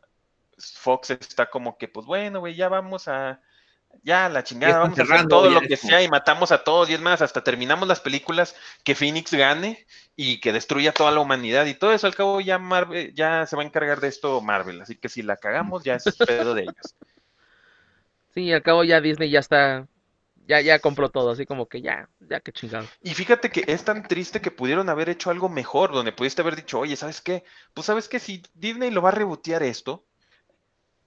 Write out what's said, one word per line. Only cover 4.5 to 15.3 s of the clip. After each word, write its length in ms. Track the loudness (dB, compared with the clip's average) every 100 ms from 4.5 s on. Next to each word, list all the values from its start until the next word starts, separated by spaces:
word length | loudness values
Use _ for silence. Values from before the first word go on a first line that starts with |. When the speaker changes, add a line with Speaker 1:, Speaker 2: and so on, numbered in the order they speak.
| 0 4
Speaker 2:
Ya 20 |
están 200 | 4 4
Speaker 1:
vamos 60 | 2
a 40 |
hacer 180 | 4 4
Speaker 2:
cerrando, 60 | 6
Speaker 1:
todo 200 | 8 8
Speaker 2:
ya 60 |
Speaker 1:
lo 120 | 6 2
Speaker 2:
es 20 |
Speaker 1:
que 80 | -2
Speaker 2:
como 160 | 4 4
Speaker 1:
sea 60 |
y 60 | 4
matamos 440 | 4 2 2 4
a 120 | 2
todos". 260 | 4 4 4
Y 40 |
es 60 | 0
más, 220 | 0 2
hasta 220 | 2 0
terminamos 440 | -2 0 0 0 2
las 120 | 0
películas, 560 | -2 -4 -2 0 -2 -4 -20 -6
que 100 | -4
Phoenix 380 | 0 -2 -2 -2
gane 520 | 2 2 2 -4 -10 _ -20 _ -8
y 240 | -6 -2
que 120 | -2
destruya 400 | -2 -2 0 0
toda 180 | 2 2
la 80 | 4
humanidad 460 | 2 0 2 2 0
y 80 |
todo 180 | 0 2
eso. 140 | 2 0
Al 60 | 0
cabo 240 | 0 0
ya 180 | -2 -4
Marvel, 560 | -2 -2 -2 -6 -8
ya 320 | -2 0 0 -2
se 100 | -6
va 60 |
a 20 | -4
encargar 340 | -4 -2 -2
de 80 | -4
esto 320 | -4 -4 -2
Marvel, 400 | 0 -2 -4 -12
así 140 | -16 -14
que 100 | -12
si 120 | -8
la 140 | -6